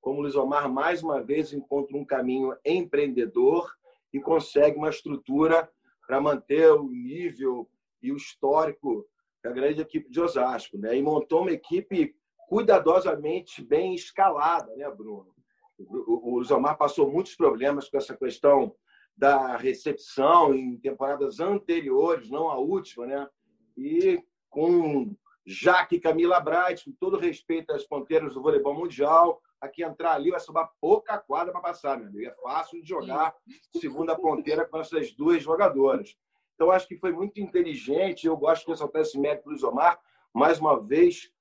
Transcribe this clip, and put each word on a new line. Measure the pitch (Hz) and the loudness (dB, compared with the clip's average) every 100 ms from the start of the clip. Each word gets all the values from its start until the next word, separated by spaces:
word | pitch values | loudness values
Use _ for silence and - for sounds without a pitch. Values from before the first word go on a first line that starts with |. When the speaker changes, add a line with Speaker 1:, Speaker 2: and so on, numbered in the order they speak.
Speaker 1:
como | 127 143 | -6 -4
o | |
Luiz | 147 | -2
Omar, | 139 135 143 143 | 0 0 0 0
mais | 131 156 175 | -2 -2 -2
uma | 160 139 | -4 -4
vez, | 117 151 151 | -2 -4 -4
encontra | 143 - 143 139 143 | -8 -6 -6 -4 -8
um | |
caminho | 143 135 123 131 135 - | -4 -4 -2 -2 -2 -4
empreendedor | - 180 175 143 143 123 113 120 127 156 - - _ _ _ | -2 -2 0 -2 0 -2 -2 2 4 2 -4 -14 _ _ _
e | 139 | -8
consegue | 139 160 147 143 147 147 | 0 -2 0 2 4 2
uma | 151 | -4
estrutura | 147 - 143 - 139 160 254 - _ _ _ - | -6 -8 -10 -4 0 4 2 0 _ _ _ -4
pra | 135 | -2
manter | 147 139 _ 147 160 | 0 -2 _ 6 6
o | 143 139 | 6 2
nível | 123 123 160 175 123 131 123 113 _ _ _ | -8 -10 -8 -8 -4 -4 -4 -10 _ _ _
e | 123 | -8
o | 143 | -8
histórico | - - 139 147 156 139 135 110 - _ _ _ | -10 -4 0 2 0 -4 -6 -6 -6 _ _ _
da | 117 | -8
grande | 123 139 151 | -2 -2 -2
equipe | 156 156 143 | -6 -8 -6
de | 139 | -2
Osasco, | 170 139 127 120 - 101 | -2 0 -2 -2 -10 -10
né? | 107 123 | -4 0
E | |
montou | 147 151 - 160 | 0 0 2 0
uma | 185 | 2
equipe | 165 - 175 - 185 147 _ _ _ - | -4 -2 -4 -2 -2 -2 _ _ _ -4
cuidadosamente | 202 226 - 156 185 185 147 151 165 - - | 0 4 4 6 2 2 -2 -4 -6 -8 -20
bem | 120 147 185 | -2 0 0
escalada, | 175 - - 196 147 151 170 208 | -6 -8 0 2 2 0 0 -4
né, | 120 143 | -12 -12
Bruno? | 101 107 101 92 _ _ _ _ _ | -12 -14 -16 -16 _ _ _ _ _
O, | 92 120 | -10 -8
o, | 113 117 120 | 0 0 0
o | 123 | -2
Luiz | 127 | 2
Omar | 135 139 147 | 2 2 0
passou | 143 143 143 | 0 2 0
muitos | 156 190 | 0 -4
problemas | - 156 117 135 143 - | 2 2 2 -2 -2 -4
com | 139 | -6
essa | 139 131 | -6 -6
questão | 127 113 143 139 113 - _ _ _ _ | -8 2 4 6 2 -8 _ _ _ _
da | 139 139 131 120 | 4 4 0 -2
recepção | 127 127 151 143 - - 139 170 151 | -2 -2 -6 -8 -8 0 6 6 6
em | 131 127 120 | 2 -2 -6
temporadas | 135 135 135 143 139 117 | -8 -4 -4 -2 -4 -4
anteriores, | 180 202 185 170 143 131 160 160 110 | -2 -2 -2 -4 0 2 2 0 -4
não | 139 160 | -4 -4
a | 139 | -2
última, | 147 190 - - 120 | -2 -4 -6 -14 -8
né? | 139 139 _ _ _ _ - | -8 -8 _ _ _ _ -12
E | 139 165 190 175 _ _ _ | -4 0 2 0 _ _ _
com | 143 165 175 160 143 113 101 _ _ - | -2 2 2 2 -2 -4 -10 _ _ -18
Jaque | 190 - 180 175 170 | 0 4 4 2 0
e | |
Camila | 165 160 175 180 | 0 2 4 2
Bright, | 156 170 180 170 | 2 0 0 -4
com | - | -12
todo | 131 185 196 | -8 -4 -2
respeito | 175 147 _ 165 160 | -2 -4 _ -6 -4
às | 147 | -8
ponteiras | - 143 135 160 147 | -6 -10 0 0 0
do | 131 | -2
voleibol | 143 147 139 | 2 2 2
mundial, | 147 170 123 143 165 170 165 _ _ | -2 -6 -2 4 6 6 2 _ _
a | 143 | -16
que | - | -10
entrar | 165 147 170 | -10 -4 -2
ali | 151 151 | 0 0
vai | 180 | -4
sobrar | - - 131 _ | -4 -4 -4 _
pouca | 156 214 - 202 | 2 2 2 -8
quadra | - 147 180 | -4 -4 -4
pra | 175 | -6
passar, | 170 - 143 131 | -8 -8 -6 -6
meu | 104 | -8
amigo. | 101 120 | -12 -14
É | - | -12
fácil | 123 151 160 170 | -6 -6 -6 -14
de | 156 | -10
jogar | 175 127 147 160 - _ | -10 -6 -2 -2 -4 _
Speaker 2:
Sim. | 269 _ 339 | -20 _ -10
Speaker 1:
segunda | 151 135 165 160 | -8 -6 -4 -2
ponteira | 165 147 147 156 - | -2 -2 -2 -4 -4
com | 160 | -8
essas | 160 165 131 | -6 -6 -6
duas | - 151 170 | -2 0 0
jogadoras. | 143 165 196 135 135 131 - _ _ _ _ | 2 2 2 4 2 2 -4 _ _ _ _
Então, | _ 160 | _ 4
acho | 185 185 | 4 0
que | 170 | -8
foi | 185 | -6
muito | 170 202 208 | -4 -8 -8
inteligente. | 196 180 165 135 110 151 190 180 160 | -4 -2 -2 -4 -4 -2 -2 -2 -4
Eu | 160 | 0
gosto | 151 165 | 0 0
de | - | -2
ressaltar | 160 147 156 | -8 -4 -2
esse | 156 139 | -2 -2
mérito | 143 147 | -2 -4
do | 143 | -8
Luiz | 143 | -6
Omar, | 127 123 165 165 _ _ _ | -4 2 2 0 _ _ _
mais | 117 151 156 | 2 2 4
uma | 156 131 | 2 0
vez | 107 147 175 - - _ | 2 4 4 4 -14 _